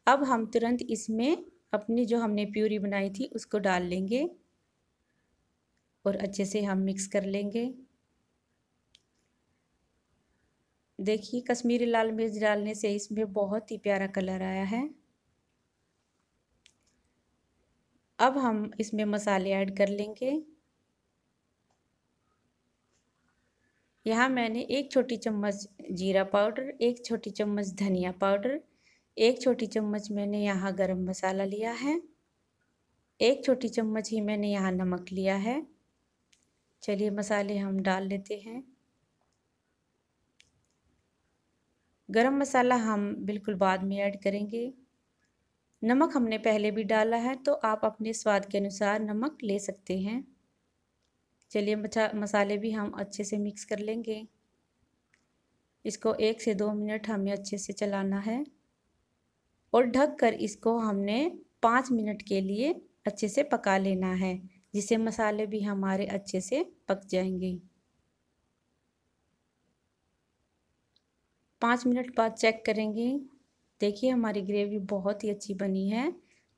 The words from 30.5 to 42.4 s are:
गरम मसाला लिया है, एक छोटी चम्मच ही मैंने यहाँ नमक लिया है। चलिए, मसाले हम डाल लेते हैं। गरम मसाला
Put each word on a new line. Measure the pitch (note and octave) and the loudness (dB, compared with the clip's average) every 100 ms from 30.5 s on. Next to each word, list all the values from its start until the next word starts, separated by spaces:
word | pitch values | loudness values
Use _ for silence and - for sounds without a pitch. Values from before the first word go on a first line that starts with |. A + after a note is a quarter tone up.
| F#3+ G3 | 0 -2
गरम | G3 F#3 F#3 F#3 | 0 0 0 -2
मसाला | F#3+ F#3+ F#3+ | -2 -2 0
लिया | G3 G#3 A3+ | -2 -2 -4
है, | A#3 C#4 E4 - _ _ _ _ _ _ _ _ _ _ _ | -2 -2 -2 -4 _ _ _ _ _ _ _ _ _ _ _
एक | A3+ C4+ | 2 4
छोटी | C4+ B3+ A#3+ | 2 0 0
चम्मच | - A3 A3 G#3+ | -2 0 -2 -2
ही | A3 | -2
मैंने | G#3 G#3+ G#3 | 0 0 0
यहाँ | G3+ F#3+ | 0 0
नमक | F#3 F#3 F3+ F3+ | 0 0 -2 -4
लिया | F#3+ F#3+ G3 | -2 0 0
है। | G#3+ C#4 D#4 _ _ _ _ _ _ _ _ _ _ _ | 0 -2 -6 _ _ _ _ _ _ _ _ _ _ _
चलिए, | - G3 G#3 | -4 -2 0
मसाले | G3+ G3+ G#3 G3+ G3+ | -2 0 0 0 -2
हम | G3 G3 | -2 0
डाल | F#3+ F#3 G3 | 0 0 -2
लेते | G3 G3 | -6 -6
हैं। | G#3 G#3+ A#3+ C4 _ _ _ _ _ _ _ _ _ _ _ _ _ _ _ _ _ - _ _ _ _ _ _ _ _ _ _ _ _ _ _ _ - | -10 -10 -14 -14 _ _ _ _ _ _ _ _ _ _ _ _ _ _ _ _ _ -20 _ _ _ _ _ _ _ _ _ _ _ _ _ _ _ 0
गरम | F#3+ B3+ | 4 4
मसाला | C#4 | 4